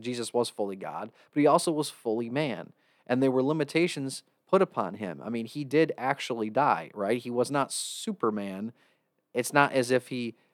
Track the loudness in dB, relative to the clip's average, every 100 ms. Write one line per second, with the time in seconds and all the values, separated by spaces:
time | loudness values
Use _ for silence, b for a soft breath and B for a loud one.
0 | -8 -6 -2 0 0 -2 -6 -6 -8 -10
1 | -10 b b 2 6 6 4 -2 -2 -6
2 | -2 -2 -2 -2 -2 -4 -10 -18 _ _
3 | -2 2 4 4 2 0 0 2 0 -2
4 | -8 -8 -16 _ 2 4 4 0 -4 -4
5 | -8 -8 -6 -6 -6 -8 0 2 2 2
6 | -2 -2 -4 -4 -2 2 4 2 -2 -4
7 | -2 -2 -2 0 0 0 -2 -4 -8 -8
8 | -8 -2 0 -2 -4 -6 -8 -12 _ _
9 | _ _ _ -4 0 4 4 4 2 2
10 | 0 -6 -6 -10 _